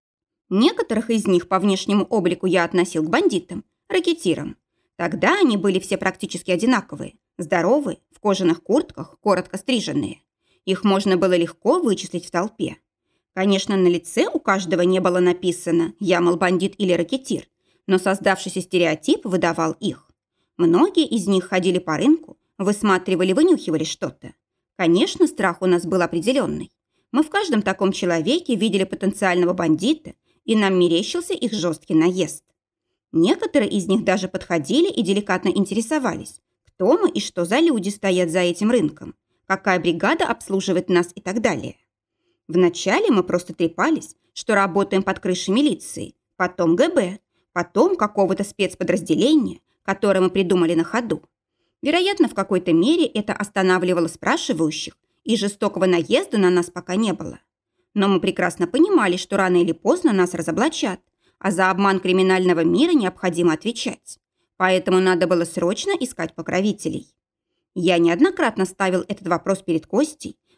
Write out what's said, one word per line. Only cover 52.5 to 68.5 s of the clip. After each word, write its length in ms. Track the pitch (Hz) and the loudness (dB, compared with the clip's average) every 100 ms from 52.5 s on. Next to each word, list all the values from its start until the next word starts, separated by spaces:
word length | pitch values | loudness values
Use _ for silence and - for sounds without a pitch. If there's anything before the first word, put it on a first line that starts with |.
| 180 180 | -2 2
мере 340 | 165 214 339 294 | 2 4 2 0
это 280 | 214 208 | -2 -6
останавливало 760 | - 196 196 190 185 180 175 156 | -6 -6 -2 0 2 0 0 -2
спрашивающих, 880 | - 196 294 - 165 156 - - - _ _ | -4 -4 -2 -2 -2 -2 -4 -12 -16 _ _
и 140 | - 233 | -4 -2
жестокого 480 | 202 - 208 185 190 | -2 -4 -4 0 2
наезда 540 | 175 - 254 - 214 | 2 2 0 0 2
на 100 | 180 | 4
нас 220 | 180 175 | 2 0
пока 240 | 180 - 185 | -8 -6 -2
не 180 | 220 | -2
было. 260 | - 147 - _ _ _ _ _ | -4 -10 -14 _ _ _ _ _
Но 140 | 208 196 | 0 2
мы 120 | 185 | 2
прекрасно 460 | 190 185 180 - - | 0 -2 -4 -2 -2
понимали, 520 | 269 381 359 202 180 | 2 4 4 2 -2
что 200 | - 196 | -2 0
рано 200 | 185 180 | 2 4
или 140 | 165 | 2
поздно 420 | 160 - 311 302 | 0 0 2 2
нас 200 | 196 180 | 2 2
разоблачат, 640 | 175 170 165 294 - 247 180 _ _ _ _ | -2 -4 -2 -2 -2 -6 -6 _ _ _ _
а 140 | 190 | -2
за 180 | 175 185 | 0 2
обман 300 | 185 202 190 | 2 2 2
криминального 640 | 185 185 190 185 180 170 | 2 2 4 4 2 2
мира 300 | 170 175 330 | 2 4 4
необходимо 600 | 311 202 - 185 165 170 | 2 2 -2 -4 0 0
отвечать. 640 | 156 220 233 233 - - - _ _ _ - | 0 -4 -6 -8 -10 -16 -20 _ _ _ -4
Поэтому 420 | 185 185 185 185 | 0 0 2 2
надо 280 | 185 175 175 | 2 2 2
было 160 | 175 | 0
срочно 480 | 165 - 170 208 392 | -2 -4 -4 -2 -4
искать 420 | 403 254 - - | -4 -6 -8 -12
покровителей. 800 | - 156 180 202 202 - - - _ _ _ _ _ _ 190 | -10 -6 -2 -2 -2 -6 -8 -12 _ _ _ _ _ _ -4
Я 240 | 175 175 | 0 2
неоднократно 640 | 170 175 359 370 277 | 2 4 2 2 -2